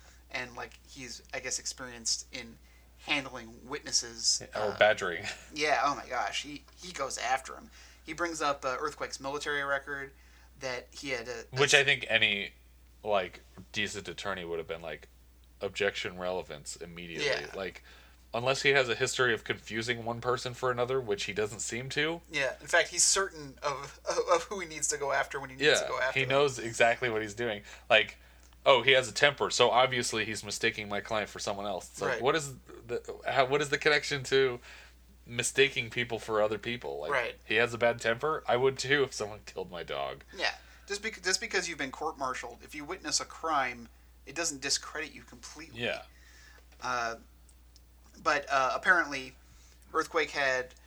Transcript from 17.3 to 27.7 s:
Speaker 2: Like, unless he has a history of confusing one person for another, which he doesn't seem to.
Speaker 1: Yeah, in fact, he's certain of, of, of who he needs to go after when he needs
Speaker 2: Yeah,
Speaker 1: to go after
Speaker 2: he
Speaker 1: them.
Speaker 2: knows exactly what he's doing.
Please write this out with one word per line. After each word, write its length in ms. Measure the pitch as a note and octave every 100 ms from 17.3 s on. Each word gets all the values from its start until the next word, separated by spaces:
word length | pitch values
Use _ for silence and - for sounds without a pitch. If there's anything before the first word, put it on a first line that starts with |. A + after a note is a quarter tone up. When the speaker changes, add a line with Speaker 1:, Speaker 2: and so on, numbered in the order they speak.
| C3 - F#2
Speaker 2:
Like, 280 | F#2+ - - - - - -
unless 300 | A#2 B2+ C3+
he 80 | C#3+
has 180 | C#3 B2+
a 60 |
history 400 | A2+ B2+ - B2+
of 100 | A2
confusing 600 | - G#2 - A2 A2+ A#2 A2+
one 160 | A#2
person 320 | B2 A#2+ B2+
for 160 | B2 C3
another, 320 | B2 B2 C3
which 220 | A#2 G2+
he 100 | -
doesn't 280 | G2 G#2+ G#2
seem 280 | - A#2 C3+
to. 320 | D3 D3+ E3+ -
Speaker 1:
Yeah, 200 | D3+ C3+ -
in 60 | D3
fact, 220 | F3 -
he's 140 | F3+
certain 520 | - G3 G3 D#3+ C#3+ C3+
of, 360 | - C3+ C#3 - -
of, 120 | F3 E3+
of 120 | E3+
who 160 | - G3+
he 80 | E3
needs 200 | D#3 C#3
to 80 | D3
go 140 | C#3
after 280 | C#3 C3 C#3+
when 100 | C3+
he 60 | C3
needs 100 | D3+
Speaker 2:
Yeah, 120 | A#2
Speaker 1:
to 60 | C#2+
go 120 | B2+
after 200 | B2+ C3+
Speaker 2:
he 60 | C3
Speaker 1:
them. 40 | C3+
Speaker 2:
knows 240 | C#3+ B2
exactly 500 | A#2 A#2 A#2 A#2 B2+
what 140 | A2
he's 100 | A2
doing. 300 | G#2+ A#2+ G2+ -